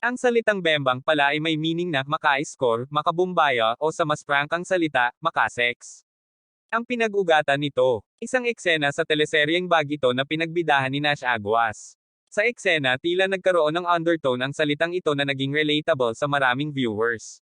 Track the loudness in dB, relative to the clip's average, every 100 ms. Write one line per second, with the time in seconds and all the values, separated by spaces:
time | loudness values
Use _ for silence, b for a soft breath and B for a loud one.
0 | -4 0 2 2 2 0 2 2 0 -2
1 | 0 2 2 2 -2 -2 -2 -2 -2 -4
2 | -4 -2 0 0 -2 -2 0 0 -2 -2
3 | -2 0 0 2 2 2 0 0 -2 -2
4 | -2 -2 0 -2 0 -4 -2 -2 0 0
5 | -2 -2 -4 0 -2 0 -4 -4 -14 -20
6 | _ _ _ _ _ _ _ -6 -4 -2
7 | 0 2 4 4 4 0 0 2 2 2
8 | -4 _ -4 -2 -2 -2 0 0 0 -2
9 | -2 0 0 2 2 0 2 0 2 0
10 | 0 0 -2 -2 -2 -2 0 2 2 -2
11 | -2 -2 -2 -2 0 0 0 -2 -16 _
12 | _ _ _ -2 -2 0 0 0 2 0
13 | 0 0 0 0 2 4 2 0 0 0
14 | 2 0 0 -2 -2 -2 -2 0 -2 -2
15 | -2 0 -2 -2 -2 0 0 0 0 0
16 | 0 -2 -2 2 2 0 -2 -2 -2 0
17 | -2 -4 -10 -20